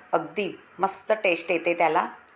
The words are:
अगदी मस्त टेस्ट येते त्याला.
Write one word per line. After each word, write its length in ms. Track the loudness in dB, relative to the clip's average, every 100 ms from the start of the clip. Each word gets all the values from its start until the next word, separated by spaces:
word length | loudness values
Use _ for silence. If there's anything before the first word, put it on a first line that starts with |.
| -4
अगदी 480 | -4 -2 -6 -6 -8 -16 -2
मस्त 320 | 2 2 2 0
टेस्ट 280 | 0 -2 -2
येते 220 | -2 0
त्याला. 340 | 0 2 2 -2 -8 -20